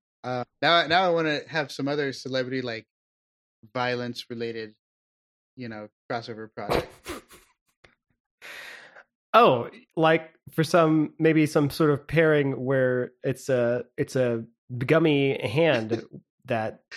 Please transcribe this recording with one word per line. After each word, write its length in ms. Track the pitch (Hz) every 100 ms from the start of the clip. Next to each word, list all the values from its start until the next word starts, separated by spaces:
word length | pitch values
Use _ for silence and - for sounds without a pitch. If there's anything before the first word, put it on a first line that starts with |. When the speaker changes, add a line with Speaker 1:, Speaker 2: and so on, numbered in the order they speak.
| _ _
Speaker 1:
Uh, 200 | 123 123 120 -
now, 240 | 151 170 147
now 160 | 175
I 60 | 185
wanna 300 | 165 156 147 -
have 240 | 156 139
some 160 | - 139
other 260 | 147 139
celebrity, 480 | 123 127 131 127 131
like, 240 | 123 113 - _ _ _ _ _ _ _ 113
violence-related, 1040 | 127 123 123 120 120 - 117 117 113 110 _ _ _ _ _ _ _ _ -
you 120 | 120
know, 200 | 107 107 _ -
crossover 380 | 120 120 107 110 -
product. 320 | 104 - - - -
Speaker 2:
<laughs> 140 | - _ - _ _ _ _ _ _ _ _ _ _ - - - - - - _ _ _
Oh, 360 | 220 214 120 120 - _ 170
like, 340 | 160 165 - _ -
for 120 | -
some, 500 | 156 175 160 156 147 -
maybe 260 | 160 156 151
some 240 | 160 143
sort 200 | - 151
of 180 | 139 -
pairing 440 | 160 160 147 139 127
where 480 | 127 135 127 127 127 _
it's 260 | 139 131 -
a, 340 | 123 120 120 - -
it's 180 | 143 135
a 300 | 123 117 113 _ - 123
gummy 600 | 123 160 160 143 139 - 123
hand 600 | 135 165 123 110 113 - - _
Speaker 1:
<laughs> 200 | _ -
Speaker 2:
that 360 | 113 110 - -